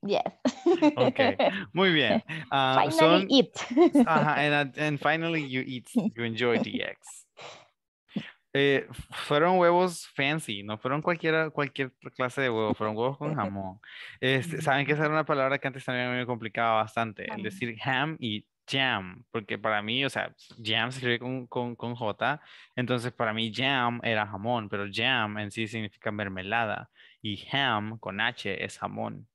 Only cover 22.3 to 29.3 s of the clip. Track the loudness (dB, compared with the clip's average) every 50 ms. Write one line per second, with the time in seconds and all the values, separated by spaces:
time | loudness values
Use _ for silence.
22.3 | -2 -2 _ -20 -20 -20 -20 _ _ -6 -2 0 -2 -2 -2 -6 -4 _ -2 -2
23.3 | 0 -2 -2 -4 -2 -2 0 0 2 2 0 0 -2 -2 -2 0 0 0 0 -2
24.3 | -4 -6 -4 -2 -2 -2 -2 -4 -6 -6 -6 -6 -4 -2 0 0 2 0 0 -2
25.3 | -2 -6 -6 -6 -4 -6 -6 -4 -4 -6 -8 -8 _ _ -8 -6 -4 -4 -6 -6
26.3 | -6 -8 -6 -4 -2 -2 0 -2 -4 -6 -8 -12 _ _ -20 -20 _ _ -8 -8
27.3 | -8 -8 -8 -4 -2 0 0 2 0 0 -2 -4 -10 -10 -10 -10 -6 -2 -4 -4
28.3 | -4 -4 -6 -6 -4 -4 -6 -8 -8 -8 -8 -8 -6 -6 -8 -8 -8 -12 -16 _